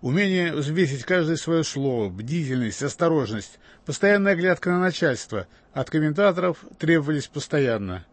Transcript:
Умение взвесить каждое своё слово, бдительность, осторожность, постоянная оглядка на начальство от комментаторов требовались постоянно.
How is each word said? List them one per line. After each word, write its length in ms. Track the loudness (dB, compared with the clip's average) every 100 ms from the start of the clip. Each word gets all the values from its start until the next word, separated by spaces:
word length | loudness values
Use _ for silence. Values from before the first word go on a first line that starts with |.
Умение 540 | 0 0 2 2 0
взвесить 480 | -2 -2 0 0 0
каждое 340 | -2 0 2 -2
своё 280 | 0 0
слово, 440 | 0 -2 -2 0 -2
бдительность, 760 | -4 -6 -4 -2 -2 -2 -2
осторожность, 760 | -6 0 2 2 0 -4 -10 -18 -20 -20
постоянная 500 | -10 0 4 4 4
оглядка 360 | 2 2 0 2
на 80 | 2
начальство 720 | 2 2 0 0 -4 -8 -8 -16 _
от 180 | -6 -2
комментаторов 760 | 0 0 2 2 2 -2 -2 -10 -6
требовались 480 | 2 2 2 -2 -4
постоянно. 800 | -8 -4 0 2 0 -4 -8 -10